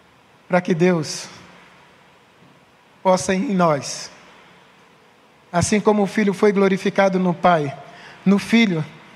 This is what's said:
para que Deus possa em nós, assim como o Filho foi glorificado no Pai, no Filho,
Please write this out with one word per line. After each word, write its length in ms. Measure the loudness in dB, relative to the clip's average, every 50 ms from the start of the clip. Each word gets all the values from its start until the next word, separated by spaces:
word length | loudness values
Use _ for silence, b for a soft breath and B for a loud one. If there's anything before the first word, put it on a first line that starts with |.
| _ _ _ _ _ _ _ _ _ -4
para 120 | -2 -2
que 140 | 0 -2 0
Deus 520 | 0 2 2 2 0 -2 -6 -10 -12 -14 -16 -18 -20 -20 -20 -20 -20 -20 -20 _ _ _ _ _ _ _ _ _ _ _ _ _ _ _ _ _ _ _ _ _ _ _ _ _ _
possa 320 | 0 0 0 0 0 -2 -2
em 220 | -2 -2 -2 0
nós, 560 | 0 2 2 0 0 -4 -8 -12 -14 -14 -18 -20 -20 -20 -20 -20 -20 -20 -20 -20 _ _ _ _ _ _ _ _ _ _ _ _ _ _ _ _ _ _ _
assim 280 | -2 -2 0 0 0 0
como 240 | 2 2 2 2 0
o 40 | 0
Filho 260 | 0 0 0 0 0
foi 180 | 2 2 2
glorificado 680 | 4 4 2 2 0 0 -2 -2 0 2 2 2 2 0
no 160 | 0 -2 -2
Pai, 420 | 0 2 2 2 2 0 -4 -8 -10 B B B B B B B B 0
no 120 | 2 2 2
Filho, 460 | 0 0 2 2 2 2 0 -4 -6 -8 -12 -18 -20 -20 -20